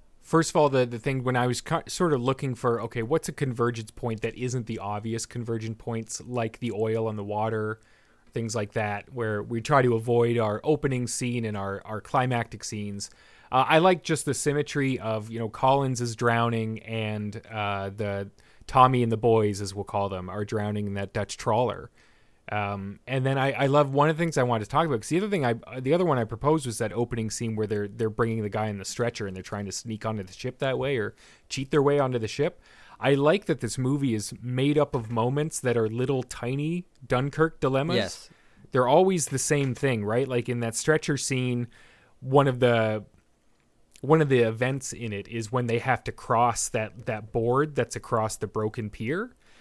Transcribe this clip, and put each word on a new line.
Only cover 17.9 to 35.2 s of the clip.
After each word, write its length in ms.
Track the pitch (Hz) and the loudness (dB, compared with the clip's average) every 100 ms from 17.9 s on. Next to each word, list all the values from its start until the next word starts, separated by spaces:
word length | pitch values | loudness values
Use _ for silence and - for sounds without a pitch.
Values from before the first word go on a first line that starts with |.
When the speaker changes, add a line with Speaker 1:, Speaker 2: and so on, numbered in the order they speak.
| 101 | -6
Speaker 1:
the 340 | 104 101 98 - _ - - | -4 -4 -8 -14 _ -20 -2
Tommy 360 | 131 127 127 | 6 6 6
and 80 | 117 | 2
the 60 | 110 | 2
boys, 440 | 117 113 104 101 | 4 4 4 0
as 140 | 98 101 | -6 -8
we'll 80 | |
call 260 | 98 101 101 | -6 -2 -2
them, 200 | 95 90 | -4 -8
are 160 | 98 104 | -8 -4
drowning 420 | 110 104 104 104 | -4 -2 -2 -4
in 60 | |
that 180 | 98 98 | -4 -6
Dutch 220 | - 101 - | -6 -6 -4
trawler. 560 | - 110 120 90 - _ _ _ _ _ - | 0 2 0 -2 -12 _ _ _ _ _ -8
Um, 500 | 104 101 101 98 101 - | -4 -4 -4 -8 -12 -6
and 200 | 135 131 | -2 0
then 120 | 135 | 2
I, 140 | 135 | 0
I 140 | 117 135 | 0 4
love 260 | 143 139 | 4 4
one 160 | 139 147 | 4 2
of 80 | 156 | 2
the 40 | |
things 160 | 170 147 | 0 2
I 60 | |
wanted 220 | 123 117 101 | 2 0 0
to 40 | |
talk 160 | 143 165 | 0 0
about, 160 | 120 | -2
'cause 80 | - | 0
the 80 | 160 | -2
other 120 | 208 | 0
thing 160 | 196 127 | 0 0
I, 100 | 117 - 127 | -2 -6 -6
the 140 | 131 | 0
other 120 | 170 180 | 2 4
one 120 | 131 | 2
I 60 | |
proposed 420 | 110 110 139 156 127 | 0 0 2 2 0
was 140 | 107 | -4
that 120 | 110 | -2
opening 380 | 110 120 120 110 | 0 -2 -2 -4
scene 260 | - 117 107 | -4 -4 -2
where 120 | 104 | -2
they're, 200 | 104 104 | -2 -4
they're 220 | 110 110 | -4 -4
bringing 320 | 107 113 113 | 0 0 0
the 80 | 104 | -2
guy 180 | 107 107 | -2 -2
in 100 | 101 | -4
the 80 | 95 | -8
stretcher 420 | - 117 - 101 | -4 -4 -2 -8
and 80 | 92 | -8
they're 80 | |
trying 220 | 92 104 98 | -8 -8 -6
to 40 | |
sneak 340 | - 117 107 113 | -8 -8 -6 -4
onto 180 | 107 | -6
the 100 | 92 | -8
ship 260 | - 127 - | -8 -10 -4
that 180 | 135 127 | -2 -2
way 200 | 131 135 | -2 -2
or 180 | 104 - - - _ | -4 -8 -20 -20 _
cheat 220 | - 135 | -8 0
their 100 | 156 | 4
way 180 | 139 143 | 4 4
onto 200 | 131 123 | 2 0
the 80 | 107 | -4
ship. 320 | - 156 - _ - - - | -2 -2 -2 _ -20 -20 -2
I 140 | 127 | 2
like 320 | 139 143 196 196 | 4 6 4 2
that 160 | 147 | -2
this 160 | 117 - | -2 -2
movie 360 | 131 143 139 | 0 2 2
is 200 | 110 - 95 | 0 -2 -10
made 360 | 117 127 139 147 | -6 0 2 4
up 180 | 147 135 | 2 -2
of 140 | 113 | -2
moments 520 | 117 | 0